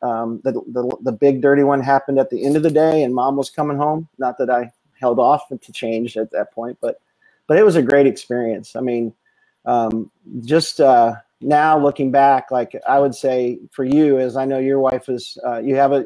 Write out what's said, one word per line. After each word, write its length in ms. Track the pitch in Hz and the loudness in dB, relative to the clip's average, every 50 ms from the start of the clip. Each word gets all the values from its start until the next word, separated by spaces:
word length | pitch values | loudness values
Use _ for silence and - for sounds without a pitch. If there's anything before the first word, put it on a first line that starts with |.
um, 400 | 123 123 113 113 117 113 117 - - | -6 -6 -4 -4 -6 -6 -8 -6 -4
the, 100 | 135 120 - - | -4 -4 -6 -8
the, 300 | - 120 123 120 127 127 - | -8 -6 -6 -4 -4 -6 -6
the 100 | 123 127 | -6 -6
big 300 | 113 - 143 139 135 127 | -2 2 2 2 2 4
dirty 220 | 131 139 143 143 139 | 2 2 4 4 4
one 180 | 139 139 135 | 2 2 0
happened 380 | 127 139 139 135 - - 139 135 | 0 0 0 0 0 0 0 0
at 100 | 127 - | 0 -2
the 140 | 127 92 123 | -2 -4 -2
end 140 | 139 151 | 0 0
of 60 | 156 156 | 2 2
the 80 | 160 | 2
day 320 | 147 156 160 160 160 156 139 | 2 2 2 2 2 2 0
and 100 | 123 127 | 0 -2
mom 240 | 123 127 135 139 | -2 -2 -2 -2
was 120 | 139 135 - | -2 -4 -6
coming 280 | - 156 147 147 143 | -6 -6 -4 -4 -4
home. 300 | 139 147 151 156 160 165 - _ | -2 -2 -2 -4 -4 -8 -12 _
Not 200 | - 135 127 123 | -6 -6 -6 -4
that 120 | - 127 123 | -4 -4 -2
I 220 | 123 120 120 117 _ _ _ _ _ - | -2 -2 -4 -6 _ _ _ _ _ -4
held 200 | 131 120 117 127 | -2 0 2 2
off 280 | 120 127 151 143 - - | 2 2 2 0 -2 -8
to 220 | 135 110 _ - | -16 -16 _ -16
change 460 | - - 123 113 113 113 120 117 - | -14 -10 -6 -6 -4 -4 -6 -6 -6
at 140 | 110 110 - | -8 -6 -6
that 220 | - 104 104 - - | -4 -6 -6 -6 -8
point, 240 | 113 117 120 117 - | -12 -12 -12 -10 -6
but, 200 | - 117 - _ _ _ _ _ _ _ _ _ _ | -6 -6 -6 _ _ _ _ _ _ _ _ _ _
but 100 | - 151 | 0 2
it 60 | 185 220 | 4 4
was 120 | 202 165 | 4 4
a 60 | 160 | 4
great 260 | 127 127 143 143 139 | 2 4 4 4 4
experience. 680 | 131 110 - - - 123 123 117 113 107 101 107 - - | 4 2 -2 -8 -6 -6 -4 -4 -4 -6 -6 -8 -12 -10
I 20 | 117 | -8
mean, 340 | 127 123 120 117 117 110 - _ _ _ _ _ _ _ _ _ - | -6 -4 -4 -4 -4 -6 -10 _ _ _ _ _ _ _ _ _ -4
um, 440 | 120 123 120 113 110 110 113 107 - _ _ _ - - 123 113 | -2 -2 0 0 -2 -4 -6 -8 -10 _ _ _ -16 -14 -10 -4
just, 340 | 120 156 165 151 - - - | 0 0 0 0 0 0 2
uh, 360 | 147 135 131 120 117 117 117 107 - _ _ - | 4 4 6 6 4 2 0 -6 -16 _ _ -8
now 360 | 131 139 151 147 151 156 156 | -2 0 2 2 2 2 2
looking 340 | 151 143 143 139 - 139 131 | 2 2 0 0 -2 -2 0
back, 380 | 127 139 135 139 135 131 - - | 2 4 4 4 4 2 0 -2
like, 260 | 131 123 117 - - - - | -4 -4 -4 -4 -8 -8 -2
I 120 | 123 135 139 | 0 2 2
would 140 | 143 139 117 | 2 0 -2
say 460 | - - 131 127 127 123 123 120 - - - | -2 -4 -2 0 0 -2 -2 -4 -8 -12 -12
for 120 | - - 131 | -8 -6 -2
you, 360 | 131 143 156 151 147 135 131 | 0 2 4 4 4 4 2
as 180 | 127 123 117 | 0 -2 -2
I 80 | 135 131 | -4 -4
know 120 | 135 135 | -2 -2
your 220 | 131 135 135 139 135 | -2 0 0 0 2
wife 300 | 131 131 131 127 - 135 | 2 0 0 -2 -4 -6
is, 280 | 127 120 - - - - 120 | -8 -8 -8 -12 -14 -8 -8
uh, 120 | 123 120 | -6 -6
you 180 | 117 113 139 135 | -4 -4 -2 2
have 160 | 135 139 135 | 2 2 2
a, 140 | 143 135 - | 2 0 -2